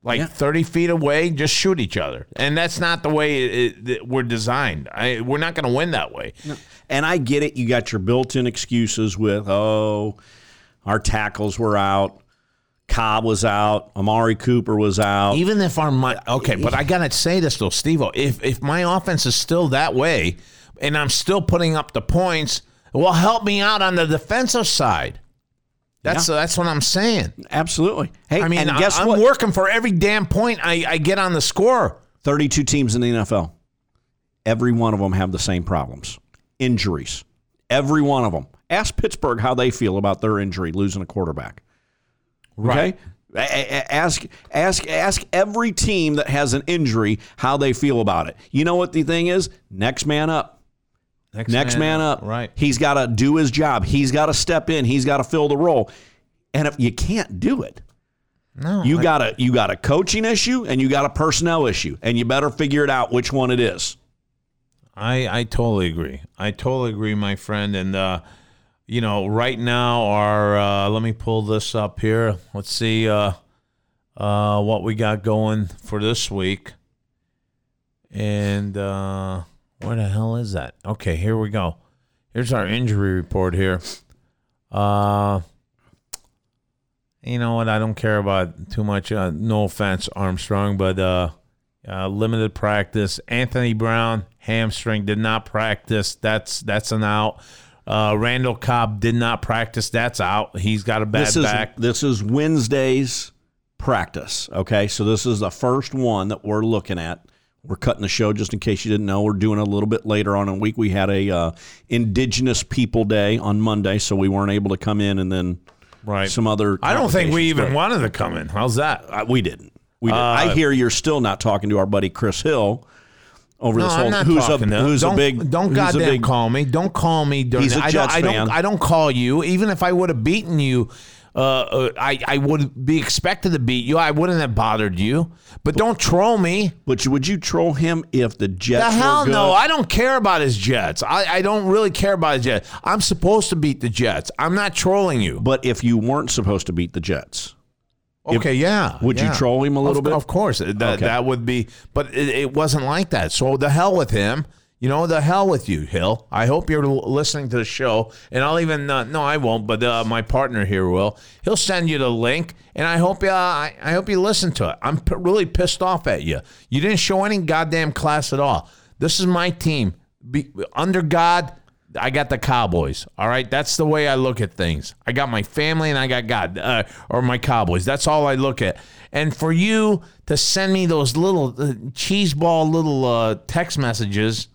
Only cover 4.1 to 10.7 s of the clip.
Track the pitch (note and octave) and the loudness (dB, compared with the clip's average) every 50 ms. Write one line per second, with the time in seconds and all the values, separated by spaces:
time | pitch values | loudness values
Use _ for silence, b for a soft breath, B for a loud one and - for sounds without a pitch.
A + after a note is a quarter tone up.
4.1 | B2 C3 B2+ A#2 A#2 A2+ G#2+ A#2 B2 C#3 C#3+ A2+ E2 D2+ C2 - - - A2+ B2+ | -2 -2 0 -2 -2 -2 -2 -2 0 0 0 -2 -4 -6 -10 -12 -8 -4 -2 -2
5.1 | B2 A2 A#2 B2 C#3 D3 D#3+ E3+ E3+ E3 D3 B2 A#2+ C3+ E3 F3 D#3 G2+ D2 - | -2 -2 -2 -2 -2 -2 -2 -4 -4 -2 -2 0 0 0 0 0 -2 -4 -4 -6
6.1 | A#1+ B1 B1 A1+ B B B D3+ C#3+ B B B B B B B C3 C#3 D3+ D#3+ | -8 -12 -12 -12 B B B -12 -12 B B B B B B B -2 -2 0 0
7.1 | F3+ F3 C3 A2+ C#3+ D3 D3 D3 - B2+ A#2+ A2+ B2 A#2+ A#2 - A#2 G#2+ F#2 G#2 | 0 0 0 0 0 0 0 -2 -2 -2 0 0 0 0 0 -2 -6 -4 0 2
8.1 | A#2+ C3 B2+ B2 - C3+ B2 B2 A2+ - - - B2 A#2 A2+ G#2+ - - A2 G#2 | 2 2 0 0 -2 0 0 0 -2 -4 -6 -2 0 0 0 0 0 0 -2 -2
9.1 | F2+ G2 A2 G#2+ G2+ G#2 G#2 G2 G2 G2+ G#2+ A2 A2 G#2+ G#2+ G#2+ G#2 G#2 G#2 G#2+ | 0 0 0 0 0 0 0 0 0 0 2 2 2 0 0 0 -2 -2 -4 -4
10.1 | G2+ b b b b b b b b b b b | -8 b b b b b b b b b b b